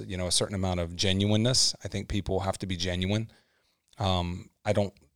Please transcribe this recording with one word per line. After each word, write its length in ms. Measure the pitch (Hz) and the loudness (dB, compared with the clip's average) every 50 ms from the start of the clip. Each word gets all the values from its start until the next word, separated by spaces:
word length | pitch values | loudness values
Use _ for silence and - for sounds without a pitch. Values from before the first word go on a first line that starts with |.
| 107 | -4
you 120 | 107 95 90 | -6 -6 -4
know, 100 | 92 87 | -2 0
a 40 | |
certain 220 | - - 107 - 104 | 2 2 2 0 0
amount 260 | 95 92 92 90 90 | 0 0 0 0 0
of 140 | 85 82 87 | -2 -4 -2
genuineness. 800 | 87 - 98 92 95 101 104 107 107 110 123 131 - - - - - - | -2 0 2 2 4 4 4 4 4 2 2 2 2 2 2 0 -4 -8
I 40 | 101 | -8
think 220 | - 101 92 - | -8 -8 -6 -4
people 320 | 107 101 92 - 95 92 | -4 -4 -2 -2 -2 -2
have 180 | 92 95 95 - | 0 -2 -2 -2
to 80 | 107 92 | -4 -6
be 80 | 92 85 | -4 -4
genuine. 540 | 87 92 87 90 92 95 104 107 113 113 - _ _ _ _ _ _ _ _ _ _ _ _ - | -2 -2 -2 0 0 0 0 -2 -2 -6 -10 _ _ _ _ _ _ _ _ _ _ _ _ -4
Um, 520 | 107 95 92 87 87 87 90 90 - - _ _ - | 0 2 2 2 2 0 -2 -6 -10 -14 _ _ -2
I 80 | 107 104 | 0 2
don't 200 | 104 101 95 - _ _ _ _ | 2 2 0 -4 _ _ _ _